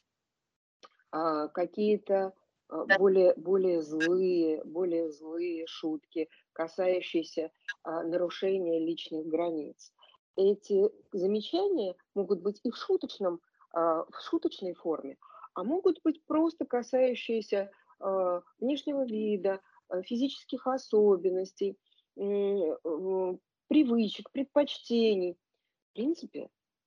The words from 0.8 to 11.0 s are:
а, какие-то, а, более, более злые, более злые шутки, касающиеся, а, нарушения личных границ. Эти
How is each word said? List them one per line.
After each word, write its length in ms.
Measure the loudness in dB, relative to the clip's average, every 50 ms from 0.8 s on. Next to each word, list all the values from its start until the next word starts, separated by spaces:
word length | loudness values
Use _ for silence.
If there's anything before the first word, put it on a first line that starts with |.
| -20 -20 _ _ _ _
а, 360 | -4 -2 0 0 0 -2 -4 -4
какие-то, 840 | -2 -2 -4 -2 -2 0 2 2 2 2 0 0 0 0 0 -2 -6 _ _ _ _ _ _ -10
а, 180 | -8 -2 2
более, 480 | 2 4 6 6 6 6 8 6 6 4
более 460 | 4 0 0 2 2 4 2 2 0
злые, 840 | -2 -2 -2 0 0 2 2 2 2 2 2 2 2 0 0 -2 -6
более 460 | -8 -6 -4 -2 -2 0 -2 -2 -4
злые 540 | -6 -10 -12 -10 -8 -6 -4 -4 -4 -6 -8
шутки, 600 | -10 -10 -8 -6 -6 -6 -6 _ _ -6 -6 -6 -6 _ _ _ _ -8
касающиеся, 1000 | -8 -8 -6 -4 -2 0 2 2 0 0 -2 -2 -4 -4 -4 -4 -6 -6 -6 _ _ _ -14 -14 _ -8
а, 180 | -6 -6 -4 -2
нарушения 760 | -2 0 0 0 -2 -2 -2 -2 0 0 0 0 0 0 0
личных 460 | 0 -2 -4 -6 -8 -8 -8 -8 -6 -2
границ. 640 | -2 -2 -2 -2 -2 -4 -6 -8 -12 -18 -20 -20 _ _ -20 -20 _ _ _ _ 0
Эти 540 | 2 4 4 4 2 0 0 2 4 4 2 0 -4